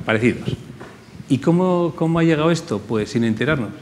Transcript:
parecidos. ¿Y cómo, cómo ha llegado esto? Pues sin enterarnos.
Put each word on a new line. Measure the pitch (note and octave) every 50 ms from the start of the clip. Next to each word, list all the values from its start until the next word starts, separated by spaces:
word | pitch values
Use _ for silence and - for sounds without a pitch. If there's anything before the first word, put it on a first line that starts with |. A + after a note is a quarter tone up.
| -
parecidos. | - A2+ G#2+ A#2+ A#2+ A2+ - - - - - - - - - - - - - - - - - - -
¿Y | C3+ A#2+
cómo, | - E3+ E3 F3 F#3 F#3 F3+ F3 F3 E3+ -
cómo | - E3 E3 E3 E3+
ha | E3
llegado | E3 D#3+ D3 D3+ E3
esto? | E3+ E3 - - A2+ G2+
Pues | G2+ A2 A#2 G#2+ G#2+ G2+
sin | - A#2+ A#2
enterarnos. | A2+ G#2+ A2 B2 C#3 D#3 C3 A2 G2 - -